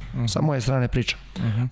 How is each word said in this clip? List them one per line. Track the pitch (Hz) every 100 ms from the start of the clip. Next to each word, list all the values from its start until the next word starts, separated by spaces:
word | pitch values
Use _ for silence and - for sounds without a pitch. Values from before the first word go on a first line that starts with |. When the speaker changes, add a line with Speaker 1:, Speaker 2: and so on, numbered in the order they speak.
| -
Speaker 1:
Mhm. | 127 117
Speaker 2:
Sa | -
moje | 151 135
strane | 117 131 123
priča. | 127 113 - - -
Speaker 1:
Mhm. | 117 107 123